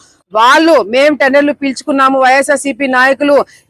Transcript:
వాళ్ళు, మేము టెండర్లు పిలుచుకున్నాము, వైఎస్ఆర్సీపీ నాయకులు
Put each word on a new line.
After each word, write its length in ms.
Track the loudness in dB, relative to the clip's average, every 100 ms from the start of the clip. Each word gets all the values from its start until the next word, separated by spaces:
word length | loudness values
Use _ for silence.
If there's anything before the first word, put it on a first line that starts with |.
| _ _ _
వాళ్ళు, 480 | 0 2 2 2 2
మేము 340 | 0 0 0 0
టెండర్లు 380 | 0 0 0
పిలుచుకున్నాము, 640 | -4 -6 -8 -6 0 0 2
వైఎస్ఆర్సీపీ 640 | 2 0 0 -4 -6 -6 -4
నాయకులు 580 | 0 0 0 0 0 -2 _